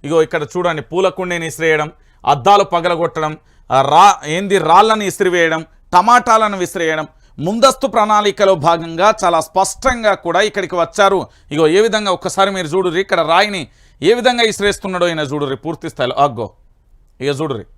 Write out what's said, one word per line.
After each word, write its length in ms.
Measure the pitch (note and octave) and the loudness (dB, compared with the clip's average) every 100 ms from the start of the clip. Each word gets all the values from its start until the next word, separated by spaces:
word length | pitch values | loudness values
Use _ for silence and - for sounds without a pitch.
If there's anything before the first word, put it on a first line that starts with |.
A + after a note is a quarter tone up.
| C#3+ | 0
ఇగో 100 | D#3+ D#3+ | 0 0
ఇక్కడ 180 | E3+ D3 | -2 -6
చూడండి, 280 | F3+ F3 D#3 - | -4 -4 -4 -6
పూల 180 | E3 F#3 F3+ | -2 -2 -2
కుండీని 300 | F3+ F3 E3 | -8 -6 -8
ఇసిరేయడం, 380 | D3+ D#3+ D#3 D3+ - _ _ - | -4 0 0 -2 -10 _ _ -2
అద్దాలు 320 | C#3+ B2 G3+ G3 | 0 4 4 4
పగలగొట్టడం, 600 | E3+ F3 E3+ E3 D#3+ D#3 D#3 _ _ _ B2+ | 0 -2 -2 -2 -4 -6 -8 _ _ _ 0
ఆ, 20 | C3+ | 4
రా-, 240 | D#3 G3+ F#3 D3 E3 | 6 6 4 -4 -4
ఏంది 220 | G3+ F#3+ D#3 | 0 0 4
రాళ్ళని 340 | E3+ A3 G#3+ G3 | 4 4 2 -2
ఇసిరివేయడం, 500 | - F#3+ F3 E3 D#3+ D#3+ _ _ | -2 0 2 0 -2 -6 _ _
టమాటాలను 640 | F3+ G3+ A#3+ B3 A3 G#3+ G3 | 2 4 2 4 2 2 -2
విసిరేయడం, 440 | F3 F#3 D#3+ D#3 D3+ _ _ - D3+ | -6 -4 -4 -4 -8 _ _ -10 -6
ముందస్తు 420 | A3+ C4 - C4+ A3+ | 2 2 2 -2 0
ప్రణాళికలో 580 | G#3+ G#3 G#3 - G3 F#3 D3+ | 2 2 0 2 2 4 2
భాగంగా 400 | E3+ E3 E3 G3+ A3 | 0 -4 0 0 2
చాలా 160 | F#3 E3 D#3 | 0 0 -2
స్పష్టంగా 640 | F#3 F#3+ - C4 B3 A3 F#3 E3+ | -2 -2 -2 -4 0 -2 -2 -2
కూడా 160 | E3+ G#3 | -2 -2
ఇక్కడికి 260 | G3+ F3+ F3+ | -2 -6 -4
వచ్చారు. 360 | E3+ - B3 - B2 _ _ | -4 2 2 2 -4 _ _
ఇగో 120 | D3 D#3 F3+ | 0 2 4
ఏ 40 | A3+ | 2
విధంగా 240 | G#3+ G#3 F3+ | 0 -2 -4
ఒక్కసారి 340 | F#3+ - G3 F#3+ | -4 0 0 -2
మీరు 120 | D#3+ F3 | -4 -2
చూడుర్రి, 260 | F3+ E3 F#3+ | -2 -4 -2
ఇక్కడ 140 | F3+ D#3 | -2 2
రాయిని 300 | E3+ G#3 G3 C#3 _ _ _ D3+ | 2 0 -4 -12 _ _ _ 0
ఏ 40 | A#3+ | 2
విధంగా 240 | A#3+ A#3+ A3+ | 0 0 -2
ఇసిరేస్తున్నాడో 540 | G3+ G3+ F#3+ G3 F3+ F3 | 0 -4 -4 -6 -2 -2
ఈయన 140 | E3 D3 | -2 -6
చూడుర్రి 260 | D3 C#3+ C3+ D#3 | -6 -6 -6 -8
పూర్తి 220 | D#3+ E3 | -10 -12
స్థాయిలో. 240 | - B2 - | -6 -6 0
అగ్గో 240 | C#3+ A#2 G#2 _ _ _ _ _ _ _ | -2 -2 -10 _ _ _ _ _ _ _
ఇక 60 | C3+ C#3 | -6 -4
చూడుర్రి 260 | D#3 A#2+ F2+ | -6 -6 -10